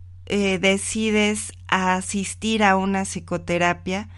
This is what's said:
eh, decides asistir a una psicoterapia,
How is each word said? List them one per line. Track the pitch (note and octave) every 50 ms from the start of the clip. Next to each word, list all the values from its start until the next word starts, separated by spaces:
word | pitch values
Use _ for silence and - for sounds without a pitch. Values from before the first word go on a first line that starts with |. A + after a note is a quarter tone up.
| - - - - -
eh, | - - G3+ G3+ G3 F#3+ F3+
decides | F3+ F#3+ F#3+ G3 G3 - - A3 A3 A3 G#3+ G#3+ G#3 G#3 G#3+ G#3+ - - - - -
asistir | - - F#3+ F#3 F#3 F#3 F#3 F#3 - - G3+ F#3+ - - - - A3 A3 G#3+ G#3+
a | G3 F#3+
una | F#3+ F#3+ G3 G3 F#3+ F#3+
psicoterapia, | F#3+ - F3+ - - - E3+ E3 - F3 F3 F3 F3 F3 F3 - F3+ F#3 G3 G#3+ - -